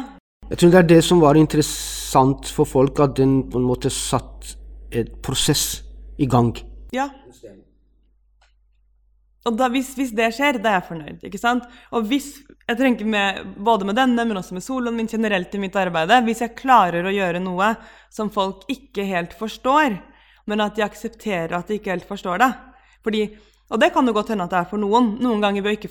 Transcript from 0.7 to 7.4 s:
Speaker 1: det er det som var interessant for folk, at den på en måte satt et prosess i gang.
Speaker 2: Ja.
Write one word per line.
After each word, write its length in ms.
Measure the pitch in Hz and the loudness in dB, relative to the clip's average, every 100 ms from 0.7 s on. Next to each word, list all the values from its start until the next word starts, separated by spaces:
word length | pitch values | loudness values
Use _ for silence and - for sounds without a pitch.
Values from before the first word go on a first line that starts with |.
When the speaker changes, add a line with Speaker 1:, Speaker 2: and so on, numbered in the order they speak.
Speaker 1:
det 60 | 180 | 8
er 80 | 165 | 8
det 120 | 165 160 | 6 6
som 160 | 175 | 6
var 160 | 151 151 | 6 6
interessant 1120 | 156 151 147 - - - - 143 131 139 - | 4 2 -2 -4 -10 -10 0 2 2 0 -4
for 160 | - 147 | -2 0
folk, 320 | 135 139 139 | 2 2 2
at 140 | 143 123 | 0 2
den 280 | 135 135 127 | 2 2 0
på 80 | 117 | -2
en 80 | 127 | -2
måte 240 | 123 135 | -2 -2
satt 680 | - - 127 - - - - - - - | -4 -2 -4 -4 -14 -18 -18 -20 -20 -8
et 160 | 120 110 - | -6 -6 -8
prosess 560 | - 131 - 151 - - - - - - | -6 -2 0 0 -2 -8 -14 -20 -18 -4
i 60 | 139 | 0
gang. 220 | 120 117 - - - - | 2 2 -2 -12 -20 -10
Speaker 2:
Ja. 140 | 247 277 - - - | -6 -6 -8 -20 -20